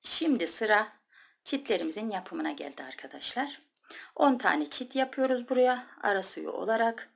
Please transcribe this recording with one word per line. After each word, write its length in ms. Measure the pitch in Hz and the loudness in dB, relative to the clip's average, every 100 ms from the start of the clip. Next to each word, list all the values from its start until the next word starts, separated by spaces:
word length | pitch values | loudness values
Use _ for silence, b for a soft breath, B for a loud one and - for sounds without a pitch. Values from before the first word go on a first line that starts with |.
Şimdi 440 | - - 320 247 165 | -4 -2 2 2 0
sıra 460 | - 214 208 220 - _ b b b | -2 2 2 2 -10 _ b b b
çitlerimizin 680 | - 277 - 185 160 202 220 | -4 -4 0 0 0 -4 -6
yapımına 420 | 190 - 170 156 | -6 -6 -6 -6
geldi 300 | 147 143 139 | -6 -12 -12
arkadaşlar. 800 | 131 - 135 - - 240 285 - _ _ B B B | -16 -14 -16 -12 -8 -4 -4 -6 _ _ B B B
On 240 | - 285 247 | 4 6 6
tane 320 | 185 - 147 | 2 2 0
çit 260 | - 247 262 | -4 -4 -2
yapıyoruz 520 | 262 269 262 254 240 | -2 0 2 2 2
buraya. 380 | 254 254 247 247 - | 4 4 4 -4 -4
Ara 220 | - 196 | 0 0
suyu 280 | 190 - 156 | -2 -6 -6
olarak 600 | - 202 226 226 226 - | -4 0 2 2 0 -14